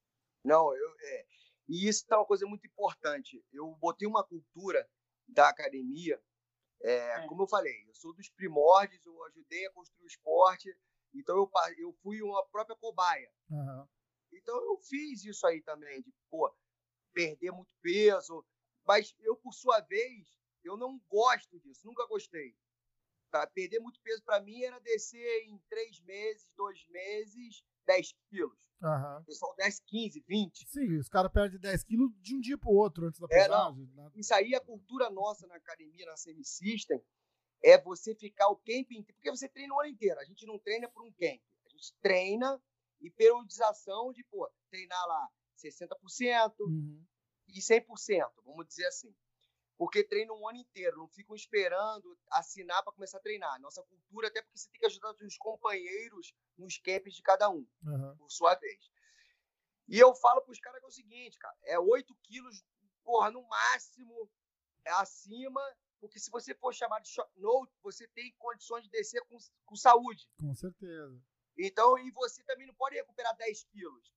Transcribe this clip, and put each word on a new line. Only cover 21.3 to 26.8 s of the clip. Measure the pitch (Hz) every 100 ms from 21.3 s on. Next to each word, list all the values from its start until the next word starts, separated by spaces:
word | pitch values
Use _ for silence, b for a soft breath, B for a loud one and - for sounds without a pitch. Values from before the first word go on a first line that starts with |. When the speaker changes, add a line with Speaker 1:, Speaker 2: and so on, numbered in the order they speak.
| 233 - 175
Speaker 1:
disso, | 143 131 214
nunca | 240 233
gostei. | 214 - 165 135 104 _ _ _ _ _ _ _
Tá? | 151 151
Perder | 190 180 226
muito | 233 -
peso | 226 220
pra | - 208
mim | 202 233
era | 254 254
descer | 214 220 - 233 240 226 220
em | 208 _
três | 220 226 165
meses, | 175 196 214 214 _ -
dois | 202 196